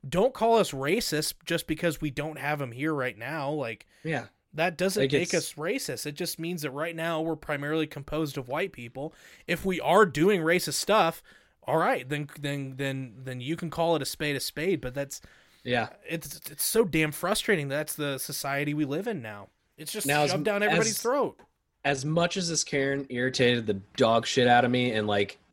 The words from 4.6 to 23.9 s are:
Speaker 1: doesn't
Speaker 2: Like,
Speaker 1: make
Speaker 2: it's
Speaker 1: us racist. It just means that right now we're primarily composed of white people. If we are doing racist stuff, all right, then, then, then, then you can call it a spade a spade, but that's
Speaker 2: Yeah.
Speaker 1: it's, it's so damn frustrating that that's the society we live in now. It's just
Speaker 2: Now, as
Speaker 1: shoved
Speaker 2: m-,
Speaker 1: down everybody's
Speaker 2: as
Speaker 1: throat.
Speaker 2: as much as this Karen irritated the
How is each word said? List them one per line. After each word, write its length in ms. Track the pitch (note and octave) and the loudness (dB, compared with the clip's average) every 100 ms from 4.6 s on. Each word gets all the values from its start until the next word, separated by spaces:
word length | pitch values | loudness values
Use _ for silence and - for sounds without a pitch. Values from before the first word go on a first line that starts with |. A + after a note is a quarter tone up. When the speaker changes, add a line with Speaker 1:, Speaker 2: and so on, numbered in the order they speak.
| F3+ E3 | -2 0
Speaker 1:
doesn't 240 | F#3 G3 | 0 2
Speaker 2:
Like, 100 | C3+ | 2
Speaker 1:
make 100 | C#3+ | 2
Speaker 2:
it's 120 | F3 | 2
Speaker 1:
us 200 | E3+ - | 0 -2
racist. 520 | - E3 C4+ - B2+ D3 | -6 -4 -4 -6 -6 -8
It 80 | |
just 240 | C#3+ E3 - | -6 -6 -6
means 240 | E3 F3 | -6 -4
that 80 | D3 | -6
right 240 | C#3 E3+ | -6 -6
now 260 | E3 E3 D#3+ | -4 -2 -2
we're 140 | E3 | -2
primarily 540 | D#3 - C#3+ D3 D#3 D3+ | -4 -4 -4 -2 -2 -2
composed 500 | C#3+ C#3 D3+ D3+ C#3+ | -6 -6 -2 -2 -4
of 80 | A#2+ | -6
white 240 | D3 F#3+ | -4 -4
people. 420 | - A#2 - D#3 - - - - | -6 -12 -10 -10 -12 -20 -14 -6
If 160 | F3 | -2
we 160 | F#3+ F3+ | -2 -2
are 260 | D3 F#3+ G3 | 4 6 6
doing 360 | C#3 F#3 G3 | 6 4 4
racist 320 | D#3 F3+ D3 | 4 2 0
stuff, 460 | - - G#3+ E3 - - - _ _ | -2 4 4 4 0 -12 -20 _ _
all 140 | - D#3+ | -2 2
right, 300 | G3 G#3 B2+ | 2 0 -2
then, 200 | D3 C#3+ - | -6 -6 -6
then, 380 | C#3+ C#3+ C3+ C3 | -6 -4 -6 -6
then, 380 | C#3 C3+ B2+ G#2 | -4 -4 -8 -12
then 160 | C3 B2+ | -10 -8
you 160 | B2+ D#3+ | -6 -4
can 140 | E3+ | -4
call 260 | F3 E3 D#3+ | 0 2 2
it 60 | |
a 40 | - | 0
spade 300 | - D3+ D3 | -4 -2 -2
a 40 | |
spade, 400 | - - F3 D#3 | -4 -4 0 0
but 140 | B2 | -2
that's 260 | C3+ C#3 - - - _ _ | -6 -8 -10 -18 -20 _ _
Speaker 2:
Yeah. 240 | B2 A#2+ A2 - - | -2 0 0 -8 -8
Speaker 1:
it's, 320 | E3 - - - | -8 -8 -14 -14
it's 140 | D3+ | -4
so 200 | - A3+ | 2 2
damn 260 | G3 D#3+ D#3 | 4 2 2
frustrating 580 | - F3 A3 - F3+ C#3 | 0 -2 0 2 0 0
that 80 | C#3+ | -4
that's 180 | D3+ | -4
the 240 | - C#3+ C3 | -4 -4 -4
society 560 | - - C#3 C#3 D3 | -6 -6 -2 0 0
we 100 | D3 | 0
live 220 | C#3 D3+ A#3 | 0 -2 -2
in 140 | F#3 | -6
now. 260 | A2 G2+ G2 _ _ - | -8 -12 -16 _ _ -16
It's 120 | D3+ | -10
just 160 | A3 C#3 | -4 2
Speaker 2:
Now, 180 | D3 | 2
as 60 | D3 | 4
Speaker 1:
shoved 100 | D3+ | 2
Speaker 2:
m-, 40 | |
Speaker 1:
down 180 | D3+ G3+ | 0 2
everybody's 300 | G#3 E3 A3+ | 2 4 2
Speaker 2:
as 60 | G#3 | 0
Speaker 1:
throat. 420 | A#3 C#4 F#3 - - _ _ _ | 0 0 0 -4 -20 _ _ _
Speaker 2:
as 200 | C#3+ C3+ | -2 0
much 320 | D3 E3 E3+ G3 | 0 2 2 0
as 120 | E3+ | -2
this 140 | D#3 | -2
Karen 440 | - C#3+ C#3 C#3 C#3 | 0 0 0 -2 -4
irritated 580 | B2 B2+ C3 B2 A#2+ G#2+ | -2 -2 4 4 4 0
the 140 | G2 - | -4 -4